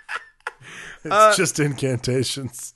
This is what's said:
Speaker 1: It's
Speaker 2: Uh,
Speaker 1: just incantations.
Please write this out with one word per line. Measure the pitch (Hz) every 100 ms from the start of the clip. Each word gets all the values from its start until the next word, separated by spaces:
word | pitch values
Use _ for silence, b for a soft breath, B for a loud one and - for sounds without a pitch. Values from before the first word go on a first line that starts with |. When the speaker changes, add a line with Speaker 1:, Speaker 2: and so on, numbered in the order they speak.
| - - - _ - - B B B B
Speaker 1:
It's | 156
Speaker 2:
Uh, | 196 214 196
Speaker 1:
just | 170 -
incantations. | 147 135 135 120 - 127 123 139 127 - -